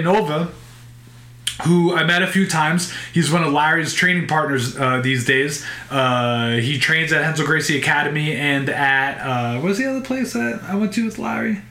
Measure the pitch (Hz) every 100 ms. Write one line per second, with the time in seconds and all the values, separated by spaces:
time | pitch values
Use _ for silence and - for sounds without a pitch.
0 | 165 202 165 151 170 - - - - -
1 | - - - - - - 160 175 170 170
2 | 160 175 180 190 185 160 156 175 - -
3 | - 170 147 170 160 147 151 165 151 -
4 | 180 180 156 156 147 135 120 131 131 127
5 | 127 131 117 135 143 151 - - - 139
6 | 131 123 120 120 117 117 113 139 - 160
7 | 160 156 156 156 151 156 151 143 - 147
8 | 143 151 151 139 143 139 135 139 139 135
9 | 135 123 135 123 120 120 170 202 269 262
10 | 254 262 240 233 233 233 - 196 214 214
11 | 226 - 226 233 - 202 -